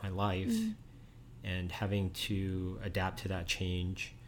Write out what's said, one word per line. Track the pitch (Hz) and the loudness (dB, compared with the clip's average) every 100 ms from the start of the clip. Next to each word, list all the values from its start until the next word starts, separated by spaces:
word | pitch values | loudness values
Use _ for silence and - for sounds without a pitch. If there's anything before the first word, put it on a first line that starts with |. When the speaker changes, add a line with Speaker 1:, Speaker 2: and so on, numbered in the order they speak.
Speaker 1:
my | 98 | -2
life, | 95 101 92 95 | 2 2 4 4
Speaker 2:
Mm. | 226 220 214 - - - - - - | 2 2 -2 -10 -18 -18 -18 -18 -10
Speaker 1:
and | 98 92 90 | -4 -2 -2
having | - 101 101 95 | 0 2 4 2
to | 92 - 98 95 92 92 95 | 0 0 2 2 0 0 -2
adapt | 98 95 92 - | 0 2 2 0
to | 95 | -2
that | 92 87 | 0 0
change. | - 90 90 90 95 - - | 0 2 2 2 -2 -6 -10